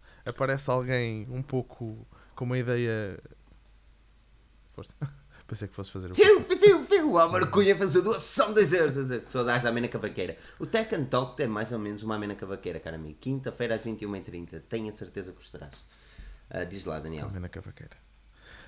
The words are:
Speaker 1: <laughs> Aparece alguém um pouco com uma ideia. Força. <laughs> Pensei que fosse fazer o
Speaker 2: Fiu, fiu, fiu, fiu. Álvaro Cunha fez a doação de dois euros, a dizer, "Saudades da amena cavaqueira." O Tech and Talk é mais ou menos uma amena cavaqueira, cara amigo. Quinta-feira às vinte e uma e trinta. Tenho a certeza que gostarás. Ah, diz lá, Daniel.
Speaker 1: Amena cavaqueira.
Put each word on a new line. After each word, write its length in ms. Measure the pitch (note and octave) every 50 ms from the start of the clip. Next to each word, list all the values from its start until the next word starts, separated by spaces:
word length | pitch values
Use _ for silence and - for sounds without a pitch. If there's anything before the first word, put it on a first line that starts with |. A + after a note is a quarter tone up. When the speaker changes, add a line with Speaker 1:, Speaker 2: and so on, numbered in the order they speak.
Speaker 1:
<laughs> 280 | - - - - - B2
Aparece 400 | A#2 - C3+ C3 C3+ C#3 C#3 -
alguém 560 | B2+ B2+ B2+ B2+ B2+ B2 A#2+ A2+ A2 A2 G#2
um 140 | B2+ B2 B2+
pouco 640 | C3 - C3 B2+ A#2+ - - - A#2+ A2 A2 A2+ - - - - - - -
com 100 | - B2+
uma 140 | B2 B2+ B2+
ideia. 580 | A#2 B2 A#2+ A#2+ A#2+ A#2 A2 A2 G#2+ F#2+ F2+ - - - - - - - - - - - - - _ - - _ _ _ _ _ _ _ - - - _ _ - - - -
Força. 200 | - - - - -
<laughs> 60 | D3 C#3 - - - - - - -
Pensei 200 | - A2 G#2+ G#2+
que 60 | G2 -
fosse 160 | - G2 -
fazer 220 | - F#2+ F#2 F2+
o 20 | F2+
Speaker 2:
Fiu, 280 | - G4+ G4+ G#4 D#4 -
fiu, 140 | - F#4 F#4
fiu, 260 | G4 G#4 F4+ D#4 B3+
fiu. 320 | - G4+ F4+ D4+ D4 F#3
Álvaro 320 | E3+ E3 E3 F3 F#3 F3+ -
Cunha 260 | - G3+ G3+ G3 G3
fez 200 | - G3 F3+ C#3+
a 60 | F3+
doação 480 | F3 G#3+ G#3+ F#3+ - - - - A3 G#3
de 40 | G#3+
dois 180 | G#3+ G3 C#3 F3
euros, 220 | F3+ D#3+ C#3+ C3
a 60 | C#3
dizer, 220 | C3+ B2+ B2 A2 - -
"Saudades 340 | - B2+ A#2 A#2+ A#2+ B2 A#2+
da 60 | A#2+
amena 180 | A#2 A#2+ A#2+
cavaqueira." 500 | A#2 - A2 G#2 G2+ - G#2 F#2 F2 E2 - - - - -
O 80 | D#3
Tech 260 | C#3 - A3 A3 A3 G#3+
and 120 | E3 C3
Talk 360 | C3 C#3 B2+ C3+ B2+ - -
é 60 | C#3+
mais 240 | A2+ G#2+ G#2 A#2 A#2
ou 80 | A#2+ A2
menos 240 | G#2 G#2 G#2 G2+ G#2+
uma 100 | A2 G#2+
amena 200 | G#2+ G#2 G#2 G2+
cavaqueira, 440 | - G2+ F#2+ G2 F#2+ - F2+ E2 D#2+
cara 180 | - E2+ E2
amigo. 200 | D#2+ D#2 D2+ D2 -
Quinta-feira 540 | - C3 C3+ C3+ C3 A#2+ - - A#2+ A2+ A2+
às 80 | G#2+ -
vinte 200 | A#2 A2 G#2+ G#2+
e 20 |
uma 140 | G2+ G2+ F#2+
e 20 |
trinta. 420 | E2+ - F2 F2 E2+ E2 E2 D#2+ - -
Tenho 200 | A#2 A2+ A2 G#2+
a 20 |
certeza 400 | G#2 - G2+ F2 - G2+ F2+ F#2
que 60 | F2+ -
gostarás. 340 | - - - E2 D2+ C#2+ - - - - - - - - - - - - - - -
Ah, 160 | - - F#2 F2
diz 220 | F2 G2 G2 -
lá, 140 | E2 D#2 D#2
Daniel. 260 | D2+ D#2+ D#2+ D2+ D2
Speaker 1:
Amena 220 | C#2+ G2 F2+ F2 -
cavaqueira. 480 | - E2+ - - - - - - - - - - _ _ _ - - _ - - - - -